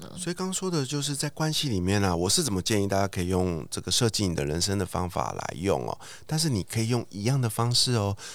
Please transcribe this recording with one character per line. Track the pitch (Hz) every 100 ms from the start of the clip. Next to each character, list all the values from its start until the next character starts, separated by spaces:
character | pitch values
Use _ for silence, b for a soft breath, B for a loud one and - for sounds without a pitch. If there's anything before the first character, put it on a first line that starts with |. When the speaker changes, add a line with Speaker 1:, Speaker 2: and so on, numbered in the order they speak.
Speaker 1:
了。 | - 175
Speaker 2:
所 | 170
以 |
刚 | 175 185
说 | 185 185
的 | 170 131
就 | 147
是 | 143 143
在 | 151
关 | - 156
系 | 151 147
里 | 98
面 | 90 101
啊， | 98
我 | 85 90
是 | -
怎 | 147
么 | 92
建 | - 107
议 | 98
大 | 98
家 | 98
可 | -
以 | 90
用 | 92 92 82 -
这 | -
个 | 92
设 | 90 113
计 | - 98
你 | 78
的 |
人 | 71 80
生 | 87 98
的 | 92
方 | 87 90
法 | 85 64
来 | 50 - 60
用 | 95 76 58
哦， | - B B -
但 | 156
是 | 160
你 | 110
可 | 85 117
以 | 113
用 | 120 -
一 | 101
样 | 104 139
的 | 120
方 | - 120
式 | 123 -
哦， | 120 101 101 B